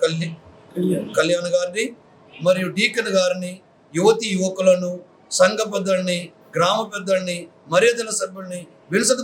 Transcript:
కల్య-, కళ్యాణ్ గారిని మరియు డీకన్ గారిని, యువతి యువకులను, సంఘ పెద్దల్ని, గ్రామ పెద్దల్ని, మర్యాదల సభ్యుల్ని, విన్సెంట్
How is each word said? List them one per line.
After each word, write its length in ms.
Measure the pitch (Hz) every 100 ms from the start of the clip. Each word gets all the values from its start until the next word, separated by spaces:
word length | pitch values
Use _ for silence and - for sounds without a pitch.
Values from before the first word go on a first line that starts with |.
కల్య-, 340 | 165 160 165 160 - - - 180 185 156 - -
కళ్యాణ్ 300 | 160 175 175
గారిని 480 | 175 180 196 233 - _ _ - -
మరియు 240 | 170 185 180
డీకన్ 380 | 156 226 233 214
గారిని, 540 | 190 180 180 180 185 _ _ _ 156
యువతి 320 | 202 226 226
యువకులను, 720 | 185 185 190 185 180 180 180 - _ _
సంఘ 280 | - 185 220 208
పెద్దల్ని, 580 | 202 190 185 185 175 160 - - 156
గ్రామ 360 | 175 214 220 202
పెద్దల్ని, 520 | 185 190 180 175 170 _ -
మర్యాదల 420 | 170 233 233 220
సభ్యుల్ని, 580 | 214 190 190 185 180 165 - -
విన్సెంట్ 300 | 190 240 254